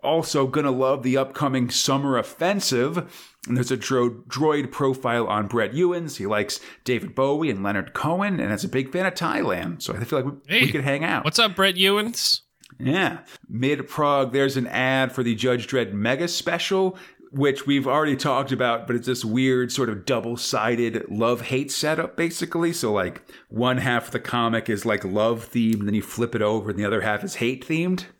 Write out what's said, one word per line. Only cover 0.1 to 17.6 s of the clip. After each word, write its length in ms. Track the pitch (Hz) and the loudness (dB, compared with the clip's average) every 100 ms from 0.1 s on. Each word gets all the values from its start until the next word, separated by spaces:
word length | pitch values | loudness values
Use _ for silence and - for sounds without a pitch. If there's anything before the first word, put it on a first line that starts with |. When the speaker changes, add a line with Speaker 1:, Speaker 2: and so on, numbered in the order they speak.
| 160 156 151 135 | 0 2 0 2
Speaker 1:
gonna 240 | 151 143 | 2 0
love 320 | 127 131 139 | 2 2 2
the 140 | 127 135 | 2 0
upcoming 540 | 131 - 147 131 120 | 0 -2 0 2 0
summer 480 | - - 139 139 127 | 0 2 2 2 0
offensive." 800 | 107 - 170 202 - 123 131 170 170 - - _ - | -2 -2 0 0 0 2 2 -2 -6 -14 -20 _ -2
And 100 | 123 | -2
there's 140 | 123 | 0
a 60 | 127 | -2
dro-, 340 | - 131 120 110 - | 0 2 2 0 -10
droid 420 | 131 156 147 131 | 0 2 2 -2
profile 560 | - 139 135 127 117 113 | 0 0 0 0 0 2
on 200 | 104 101 | 0 0
Brett 260 | 127 - | 0 0
Ewins. 440 | 131 175 175 165 - | 2 2 2 -4 -6
He 80 | 98 | -2
likes 340 | 107 104 - - - | 0 0 -4 -10 -12
David 300 | - 120 98 | -2 -2 -2
Bowie 340 | - 135 147 160 | 0 0 2 0
and 140 | 101 | 0
Leonard 320 | 101 101 90 | 0 -2 -4
Cohen, 440 | - 147 175 202 180 | -4 -2 0 0 0
and 140 | 120 | 0
is 120 | 104 | -2
a 40 | - | -2
big 240 | 131 135 | -2 -2
fan 140 | 180 190 | -2 -2
of 80 | |
Thailand. 680 | 180 175 - - 90 87 82 | -2 -2 -2 -2 -2 -4 -6
So 140 | - | -6
I 100 | 95 | -6
feel 160 | 117 147 | -2 -2
like 40 | 131 139 - | -2 -6 0
we, 80 | 208 | 2
Speaker 2:
Hey, 60 | 247 | 2
Speaker 1:
we 60 | |
could 120 | 151 | 2
hang 200 | 135 139 | 0 0
out. 200 | 165 139 | 0 0
Speaker 2:
what's 140 | 156 196 | 0 2
up, 160 | 226 180 | 0 2
Brett 200 | 190 180 | 2 4
Ewins? 680 | 190 202 214 240 - - _ _ - - | 2 2 0 -2 -2 -2 _ _ -20 -6
Speaker 1:
Yeah. 380 | 127 170 170 87 - - - | 0 2 0 -2 -16 -20 -10
Mid-prog, 840 | 107 131 147 - - 147 143 131 | -2 0 0 -4 -2 2 4 2
there's 240 | 135 139 131 | 2 2 2
an 100 | 120 | -2
ad 460 | 110 131 131 131 | 0 2 2 0
for 100 | 131 | 0
the 140 | 120 110 | 0 2
Judge 320 | 123 123 110 | 2 0 0
Dredd 240 | 131 110 | -2 0
Mega 340 | 101 110 135 175 | 0 0 2 0
Special, 720 | - - 170 - 190 190 185 - - - | -2 -2 -2 0 2 0 -2 -16 -20 -10
which 360 | 135 143 139 | 0 2 2